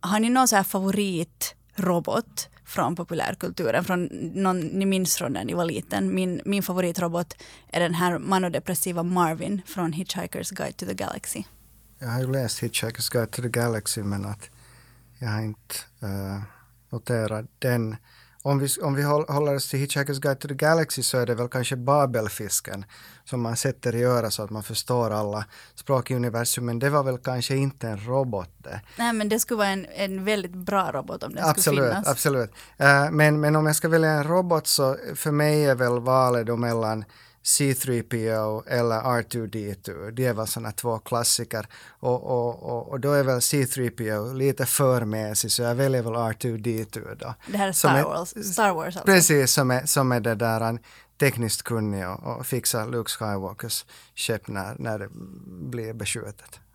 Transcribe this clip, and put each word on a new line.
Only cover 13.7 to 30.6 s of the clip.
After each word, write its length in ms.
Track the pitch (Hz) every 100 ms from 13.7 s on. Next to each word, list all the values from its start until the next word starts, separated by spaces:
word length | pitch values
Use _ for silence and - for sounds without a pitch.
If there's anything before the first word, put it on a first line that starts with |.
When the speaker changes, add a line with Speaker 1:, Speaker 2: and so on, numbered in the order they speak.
| 110 - -
Speaker 2:
men 220 | 101 101
att 260 | 101 104 - - - - - _ _ -
jag 100 | 120
har 140 | 107
inte, 320 | 110 107 _ - - _
eh, 400 | 101 98 98 101 104 - _ _ _
noterat 560 | 120 - 120 110 107 113 _
den. 380 | 131 120 113 110 _ - - _
Om 140 | 139 139
vi, 100 | 139 -
om 120 | 156
vi 80 | 139
håll-, 260 | 143 147 151
håller 260 | 143 147 139
oss 120 | -
till 120 | 135
Hitchhiker's 400 | 139 147 139 139
Guide 200 | 143 135
to 80 | 147
the 60 |
Galaxy 480 | 139 151 165 160 -
så 160 | 123 131
är 80 | 120
det 80 |
väl 140 | 113 120
kanske 280 | 131 120 127
Babelfisken 1080 | 123 147 139 117 107 - 104 - - 98 98 - - -
som 180 | - 127
man 140 | 117 117
sätter 380 | 135 127 123
i 80 | 117
örat 300 | 123 123 113
så 100 | 101
att 80 | 104
man 120 | 107
förstår 480 | 104 110 - 123 113
alla 340 | 107 104 104 107 - -
språk 360 | - - 135 120
i 40 |
universum, 520 | 127 120 113 117 - 120
men 120 | 117
det 120 | 139
var 120 | 147
väl 160 | 135 127
kanske 380 | - 127 117 135
inte 320 | 139 - 117
en 180 | 104 107
robot 440 | 131 131 104 85 -
det. 240 | - 101 - -
Speaker 1:
Nej, 140 | 233
men 160 | 226 208
det 120 | 220
skulle 180 | - 214
vara 100 | 202
en, 180 | 190 180
en 380 | - 196 190
väldigt 300 | 190 214 180
bra 380 | 180